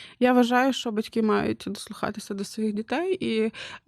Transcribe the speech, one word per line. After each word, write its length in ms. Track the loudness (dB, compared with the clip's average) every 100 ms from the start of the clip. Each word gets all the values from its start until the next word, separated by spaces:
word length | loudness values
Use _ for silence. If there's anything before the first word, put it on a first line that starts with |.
| -20 0
Я 140 | 4
вважаю, 400 | 6 6 4 2
що 180 | 0 -2
батьки 300 | -4 -2 0
мають 420 | 2 2 2 -2 -6
дослухатися 680 | -10 -10 -6 -6 -6 -8
до 100 | -8
своїх 300 | -6 -4 -2
дітей 440 | -2 -2 -2 -2 -2
і, 320 | -2 0 0 -4 -12 -12